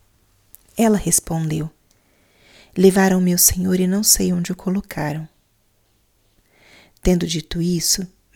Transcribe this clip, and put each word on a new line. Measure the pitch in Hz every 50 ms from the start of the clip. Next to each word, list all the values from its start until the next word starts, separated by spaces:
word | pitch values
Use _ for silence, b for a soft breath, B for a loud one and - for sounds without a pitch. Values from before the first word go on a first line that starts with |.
| _ _ _ _ _ _ _ _ _ _ _ - _ _ _ -
Ela | 226 220 214 190
respondeu: | - 170 175 - - - 165 165 160 156 156 156 156 160 - _ _ _ b b b b b b b b b b b b b b b b b
"Levaram | - 185 190 185 196 190 190 185 185
meu | 185 180 175 175
Senhor | - - - 185 180 190 185 185
e | 185 180
não | 185 202 214
sei | - - - 196 185 180
onde | 175 170 -
o | 180
colocaram." | - - 190 185 196 - - - - 151 147 147 156 160 160 _ _ _ _ _ _ _ _ _ _ _ _ _ _ _ _ _ _ _ _ _ b b b b b b b b b b b b b
Tendo | _ 185 180 175 170
dito | 165 165 160 - _ - 175
isso, | 165 175 180 170 170 - - - 185 180 _ _ _ _ _